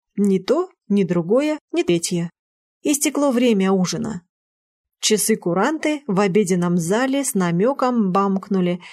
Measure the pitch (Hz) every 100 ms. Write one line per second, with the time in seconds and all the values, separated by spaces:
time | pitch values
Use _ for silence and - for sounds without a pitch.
0 | _ - 202 190 185 277 370 _ - 202
1 | 180 175 165 240 302 302 _ 320 339 170
2 | - 175 170 _ _ _ _ _ - 285
3 | 311 277 285 240 254 208 190 196 180 165
4 | 151 175 - _ _ _ _ _ _ _
5 | - 214 - 220 185 175 233 311 311 302
6 | - 185 208 180 196 185 175 175 165 214
7 | 262 277 269 196 180 170 220 277 254 240
8 | 196 185 196 190 - 190 175 175 -